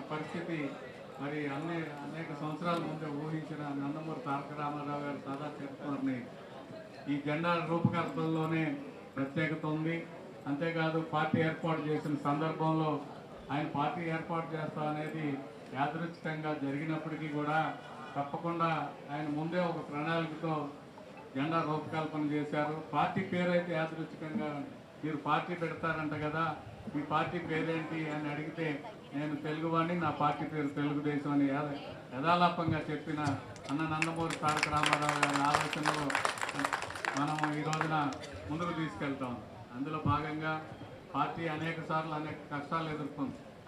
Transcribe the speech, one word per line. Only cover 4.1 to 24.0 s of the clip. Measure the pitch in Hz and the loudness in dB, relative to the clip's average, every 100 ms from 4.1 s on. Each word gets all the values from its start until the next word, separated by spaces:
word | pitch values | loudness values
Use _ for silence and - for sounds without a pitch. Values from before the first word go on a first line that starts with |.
| 147 143 | -4 -2
తారక | 139 143 151 | -2 -2 -4
రామారావు | 147 147 143 147 143 | -4 -2 -2 -2 -2
గారు | 135 135 | -4 -6
సదా | 139 147 - | -6 -6 -6
చెప్తున్నారని | 143 139 147 135 135 127 104 - - - - - - - - | -8 -6 -4 0 0 0 -4 -10 -12 -12 -12 -12 -12 -8 -2
ఈ | 143 143 | 0 2
జెండా | 151 170 170 160 | 2 4 2 4
రూపకల్పనలోనే | 170 170 170 156 147 160 160 156 160 156 139 - - - - | 4 4 4 0 0 2 2 2 2 2 0 -6 -12 -10 -4
ప్రత్యేకత | 135 165 160 156 156 | -2 0 0 0 0
ఉంది. | 156 160 165 165 - - - 143 | 0 2 0 -4 -10 -12 -10 -4
అంతేకాదు, | 143 165 165 160 160 160 | 0 2 2 2 2 2
పార్టీ | 151 156 165 | 2 4 4
ఏర్పాటు | 160 160 170 156 | 4 2 0 0
చేసిన | 147 147 151 147 | 2 0 0 0
సందర్భంలో | 147 147 160 156 160 156 151 147 - - - - - | 2 2 2 2 4 4 4 2 -2 -10 -14 -12 -4
ఆయన | 139 156 180 | -2 0 2
పార్టీ | 180 175 | 2 0
ఏర్పాటు | 165 160 160 165 160 160 | 0 -2 0 -2 -2 -2
చేస్తా | 151 156 151 | -4 -2 0
అనేది | 151 156 160 151 135 - - - | 0 -2 -2 -2 -2 -6 -12 -8
యాదృచ్ఛికంగా | 131 147 165 165 - 165 156 151 143 | 0 0 0 -4 -4 -4 -2 -2 0
జరిగినప్పటికీ | 139 143 160 156 156 151 156 | 0 0 0 -2 -2 -4 -2
కూడా | 147 151 156 147 135 - - - - | 0 2 2 2 -2 -10 -12 -6 -2
తప్పకుండా | 143 165 170 170 165 151 143 - - | -2 -2 0 2 4 4 0 -6 -6
ఆయన | 147 151 | -4 0
ముందే | 147 165 175 | 0 0 2
ఒక | 175 156 139 | 2 0 -2
ప్రణాళికతో | 147 160 165 160 147 165 156 143 - - - - - - 131 | -2 0 2 0 0 0 0 0 -6 -14 -16 -16 -14 -6 0
జెండా | 147 165 | 2 4
రూపకల్పన | 151 151 - 160 156 156 151 | 4 0 0 0 0 2 2
చేశారు. | 147 147 151 151 156 - | 2 2 2 2 0 0
పార్టీ | 156 156 196 | 4 4 4
పేరు | 190 180 180 | 0 2 4
అయితే | 175 175 | 4 4
యాదృచ్ఛికంగా, | 160 160 156 | 2 0 -2